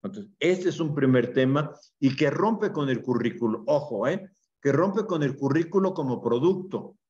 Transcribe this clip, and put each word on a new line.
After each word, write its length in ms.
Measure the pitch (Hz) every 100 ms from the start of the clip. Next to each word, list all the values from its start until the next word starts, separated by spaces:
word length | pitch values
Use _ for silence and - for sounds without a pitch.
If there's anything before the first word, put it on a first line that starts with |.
Entonces, 300 | 98 104 - _
este 300 | 160 185 180
es 100 | 160
un 160 | 160 147
primer 360 | 135 127 117
tema 440 | 135 131 143 151 - _ _
y 160 | 135 131
que 160 | 147
rompe 400 | 147 202 220 208
con 180 | - 139
el 140 | 120
currículo. 600 | - 120 117 - 117 107 -
Ojo, 400 | 147 143 110 120
¿eh? 240 | 190 196 _ _ _
Que 120 | 139
rompe 340 | 139 190 196 196
con 160 | 170
el 140 | 143 139
currículo 580 | 139 147 165 196 190
como 300 | 185 139 117
producto. 720 | 117 120 160 190 185 104 - _